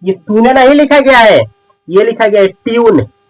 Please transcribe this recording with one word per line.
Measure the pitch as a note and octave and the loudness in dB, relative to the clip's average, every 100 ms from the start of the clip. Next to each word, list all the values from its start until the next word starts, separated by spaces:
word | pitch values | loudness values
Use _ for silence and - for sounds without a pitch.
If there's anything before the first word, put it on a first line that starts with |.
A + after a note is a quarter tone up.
ये | F3 | -8
तूने | F#3+ - G#3+ A#3 | -8 -6 -2 0
नहीं | C4 B3+ | 2 2
लिखा | D4 C#4+ C#4+ | 2 2 0
गया | C4 B3+ | 2 2
है, | A3 D#3 A2 _ _ _ - | 2 2 -2 _ _ _ -6
ये | F#3 | -2
लिखा | A3+ A3 A3 | -2 -2 -2
गया | G#3 | 0
है | F#3+ | -2
ट्यून, | F#3 - A#3 A#3 E3+ A2 _ _ | -4 -8 -2 0 0 -2 _ _